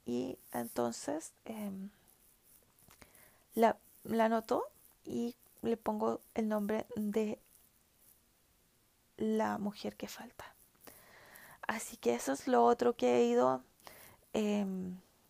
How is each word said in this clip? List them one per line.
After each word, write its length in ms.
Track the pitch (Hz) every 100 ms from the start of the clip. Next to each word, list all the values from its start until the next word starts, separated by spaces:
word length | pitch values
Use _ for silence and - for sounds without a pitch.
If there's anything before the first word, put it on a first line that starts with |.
| -
y 320 | 240 269 - -
entonces, 800 | 240 233 - 240 233 - 302 - - -
em, 440 | 220 202 190 196 - _ _ _ _ _ - _ _ - - - - - _ _ 220
la, 220 | 226 - _ -
la 220 | - 226 226
anoto 400 | 226 220 269 554 - - _ -
y 300 | 233 240 - _ _
le 160 | 226 226
pongo 420 | - 214 220 226 - -
el 140 | 220
nombre 360 | 214 202 220 - 233
de 440 | 208 220 214 - _ _ _ _ _ _ _ _ _ _ _ _ _ _ _ _ _ -
la 400 | 220 220 214 208
mujer 380 | 202 - 214 -
que 120 | 202
falta. 440 | - 233 - - - _ _ - - - - - - - - -
Así 300 | 220 - -
que 160 | 240 240
eso 180 | -
es 140 | 269 269
lo 180 | 247 240
otro 320 | 240 240 -
que 200 | 247 247
he 80 | 240
ido, 360 | 240 254 262 - _ - - - - _
em, 640 | - 208 208 196 185 131 185 - _